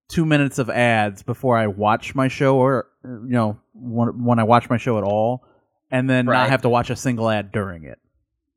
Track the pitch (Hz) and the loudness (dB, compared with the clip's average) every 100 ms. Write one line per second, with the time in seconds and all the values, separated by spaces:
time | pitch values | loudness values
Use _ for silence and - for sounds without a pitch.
0 | - - 160 147 139 - 117 117 120 113 | -8 -2 2 2 2 -2 -4 0 2 2
1 | 104 98 - 117 131 117 107 95 104 113 | 0 -4 -8 -4 0 2 2 0 0 0
2 | - 139 131 - 139 135 127 127 - _ | -2 -2 -2 0 2 4 2 0 -4 _
3 | 127 120 123 123 110 107 _ - 123 113 | -16 -12 -4 0 0 -4 _ -16 -6 -2
4 | 117 - 120 120 110 120 - 117 - 110 | -2 0 0 2 4 4 2 -4 -2 -2
5 | 98 104 110 127 _ _ _ _ - 131 | 0 0 -2 -4 _ _ _ _ -6 -4
6 | 131 127 123 127 127 135 127 120 120 120 | 0 2 2 2 2 2 2 0 0 -4
7 | 135 120 113 107 98 110 95 85 73 58 | -4 -2 0 0 -2 -4 -4 -8 -14 -18
8 | _ _ _ _ _ | _ _ _ _ _